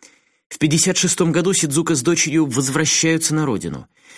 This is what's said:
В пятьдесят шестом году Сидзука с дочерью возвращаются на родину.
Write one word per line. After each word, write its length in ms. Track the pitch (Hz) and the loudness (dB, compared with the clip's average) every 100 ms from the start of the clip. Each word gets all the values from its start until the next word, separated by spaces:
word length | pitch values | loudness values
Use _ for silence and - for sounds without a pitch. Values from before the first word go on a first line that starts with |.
| - _ _ _ - | -20 _ _ _ -18
В 100 | - | -4
пятьдесят 380 | 156 156 190 180 | 0 2 2 0
шестом 360 | 180 - 160 | 0 0 0
году 200 | 151 175 | 2 0
Сидзука 420 | 190 160 139 165 | 0 0 0 0
с 80 | 151 | 0
дочерью 440 | 120 170 - 156 147 | 0 0 0 0 0
возвращаются 880 | 120 131 156 156 - 165 160 165 | 0 -2 0 0 2 2 2 0
на 120 | 156 147 | -2 -2
родину. 400 | 98 82 69 - _ _ | -2 -6 -10 -14 _ _